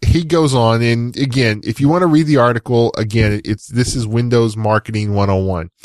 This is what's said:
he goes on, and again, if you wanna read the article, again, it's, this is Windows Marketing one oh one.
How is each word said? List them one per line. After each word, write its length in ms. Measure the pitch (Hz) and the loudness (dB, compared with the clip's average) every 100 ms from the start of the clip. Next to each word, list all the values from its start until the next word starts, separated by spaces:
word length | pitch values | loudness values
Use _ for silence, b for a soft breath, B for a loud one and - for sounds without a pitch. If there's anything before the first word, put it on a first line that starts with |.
he 220 | - 165 | 0 0
goes 320 | 165 165 156 | 2 0 2
on, 260 | 131 113 113 | 2 2 2
and 360 | 117 117 120 120 | 0 0 -4 -4
again, 440 | 135 127 117 104 | -2 0 0 -2
if 160 | - - | -6 -2
you 80 | 143 | 0
wanna 180 | 175 180 | 2 2
read 220 | 156 151 | 2 2
the 80 | 143 | 2
article, 580 | 120 117 - 120 117 - | 2 0 -2 0 0 0
again, 440 | 107 113 107 104 | -2 0 0 0
it's, 220 | - 107 - | -4 -8 -4
this 300 | 117 123 131 | -4 -2 -4
is 100 | 107 | -4
Windows 500 | 117 120 120 117 107 | -2 0 2 0 0
Marketing 580 | 107 107 - 107 104 | -2 -2 -2 -4 -2
one 160 | 101 98 | 0 0
oh 120 | 95 | 0
one. 280 | 95 90 87 _ | 0 -4 -8 _